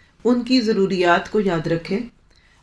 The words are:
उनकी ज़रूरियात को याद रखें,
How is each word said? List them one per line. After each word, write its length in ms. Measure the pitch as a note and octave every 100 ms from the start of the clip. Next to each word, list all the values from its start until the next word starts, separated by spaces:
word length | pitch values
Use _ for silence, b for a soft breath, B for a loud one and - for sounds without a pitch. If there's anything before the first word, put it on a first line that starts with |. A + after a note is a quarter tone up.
| b b A3+
उनकी 340 | B3 A#3 C4
ज़रूरियात 640 | A3 G3 F#3+ F#3 F3 F3 -
को 120 | G#3+
याद 280 | F#3+ E3 E3
रखें, 320 | E3 - G3+ A#3 - _ b b b